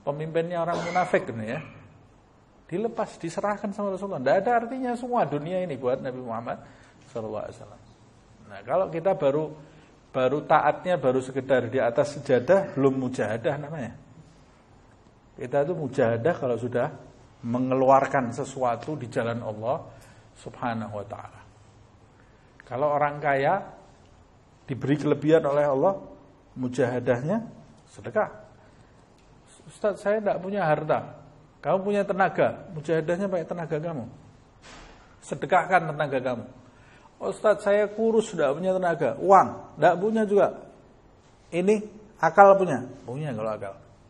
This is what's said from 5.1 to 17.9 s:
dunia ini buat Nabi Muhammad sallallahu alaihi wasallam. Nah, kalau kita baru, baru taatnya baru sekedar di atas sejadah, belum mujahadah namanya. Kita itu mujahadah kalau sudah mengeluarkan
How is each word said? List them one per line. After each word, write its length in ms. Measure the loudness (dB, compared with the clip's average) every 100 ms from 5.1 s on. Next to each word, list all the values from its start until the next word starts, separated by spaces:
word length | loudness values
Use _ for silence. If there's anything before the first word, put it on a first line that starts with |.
| 0 0
dunia 340 | -2 -4 -4
ini 160 | -4 -4
buat 240 | -2 -2
Nabi 180 | -4 -8
Muhammad 380 | -8 -8 -8 -10 -12 -20 -20 -20 -14
sallallahu 320 | -10 -8 -8
alaihi 120 | -10 -14
wasallam. 220 | -20 -20 -20 -20 -20 _ _ -20
Nah, 160 | -20 -16
kalau 260 | -4 -2 -2
kita 240 | -2 -2 2
baru, 280 | 2 0 -2 -8 -20 -20 -20 -20 _
baru 260 | 0 2 0
taatnya 560 | 4 4 4 0 -2 0
baru 200 | 2 0
sekedar 400 | -2 -6 2 2 2
di 80 | 0
atas 400 | 2 2 0 -2
sejadah, 560 | 0 2 4 4 2 2
belum 240 | 2 2 -2
mujahadah 460 | -2 -4 -2 -2 -4
namanya. 360 | -6 -10 -10 -12 -20 -20 -20 -20 -20 -20 _ -20 -20 _ _ _ _
Kita 300 | -14 -4 0
itu 100 | 0
mujahadah 600 | -2 -4 2 2 2 0 0
kalau 200 | -2 -2
sudah 280 | -2 -2 -2 -6 -18 -20 -20 -12
mengeluarkan 880 | -4 -2 0 4 6